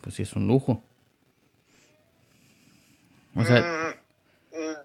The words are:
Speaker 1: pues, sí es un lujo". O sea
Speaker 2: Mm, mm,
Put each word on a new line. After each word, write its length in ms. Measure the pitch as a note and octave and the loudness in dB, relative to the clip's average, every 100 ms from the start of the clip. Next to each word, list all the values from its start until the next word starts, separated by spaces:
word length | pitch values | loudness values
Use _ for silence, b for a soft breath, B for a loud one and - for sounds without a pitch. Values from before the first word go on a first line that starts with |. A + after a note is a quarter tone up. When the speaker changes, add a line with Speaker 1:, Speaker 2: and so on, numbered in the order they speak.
Speaker 1:
pues, 140 | - - | -12 -8
sí 80 | |
es 100 | - | -6
un 140 | G#2 G2 | -2 2
lujo". 360 | C3 C3+ A2 - _ _ _ _ _ _ _ _ _ _ _ _ _ _ _ _ _ _ _ _ _ _ _ _ - | 2 0 -4 -8 _ _ _ _ _ _ _ _ _ _ _ _ _ _ _ _ _ _ _ _ _ _ _ _ 0
O 80 | |
sea 180 | A2+ B2 | 4 4
Speaker 2:
Mm, 960 | E3+ D#3+ D#3+ - _ _ _ _ _ D#3+ | 4 -2 -6 -10 _ _ _ _ _ -10
mm, 180 | D#3 D#3 | -8 -8